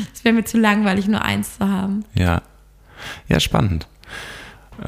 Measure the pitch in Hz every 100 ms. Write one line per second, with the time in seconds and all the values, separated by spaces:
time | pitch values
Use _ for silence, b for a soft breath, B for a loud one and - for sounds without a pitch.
0 | 208 - 233 226 220 233 214 208 208 190
1 | 196 214 - 202 208 - 196 190 190 202
2 | - - 90 85 - - _ _ B B
3 | B B - 156 - - 107 85 - -
4 | B B B B B B B -